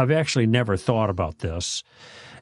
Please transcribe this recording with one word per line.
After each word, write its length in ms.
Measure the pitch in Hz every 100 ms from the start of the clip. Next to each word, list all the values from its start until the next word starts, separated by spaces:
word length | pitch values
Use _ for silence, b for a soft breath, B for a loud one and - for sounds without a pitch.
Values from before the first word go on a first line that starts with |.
I've 80 | 127
actually 360 | 156 147 139 113
never 300 | 120 113 95
thought 320 | - 113 107
about 300 | 92 82 76
this 440 | 87 82 - - B B B B B B